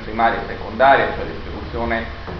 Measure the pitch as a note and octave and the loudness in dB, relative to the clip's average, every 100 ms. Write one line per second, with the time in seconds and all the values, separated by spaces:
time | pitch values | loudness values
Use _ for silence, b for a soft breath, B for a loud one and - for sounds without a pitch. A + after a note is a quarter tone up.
0 | A2 A2 A#2 A#2 - G2 G2+ A2 C3+ B2+ | -6 2 2 2 -4 -8 -6 4 6 6
1 | - - G#2 G#2 - - - A#2 A#2 A2+ | 4 -2 -6 -6 -8 -8 -6 -4 -2 -2
2 | A2+ - - - | -4 -8 -10 -8